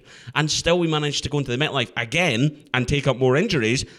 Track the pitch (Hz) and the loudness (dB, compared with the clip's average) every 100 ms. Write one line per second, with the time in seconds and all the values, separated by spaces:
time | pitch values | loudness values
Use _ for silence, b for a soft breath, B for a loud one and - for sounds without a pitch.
0 | B B B 139 151 - 165 180 170 151 | B B B -2 0 0 2 2 2 0
1 | 147 139 - 147 123 120 151 135 117 - | 0 -4 -4 -4 -2 -2 -2 -2 -4 -4
2 | 117 165 175 113 147 - - 127 120 143 | -4 0 0 2 0 -2 -4 -2 0 0
3 | 139 127 131 135 226 160 110 131 - | 0 2 4 4 2 0 0 0 -4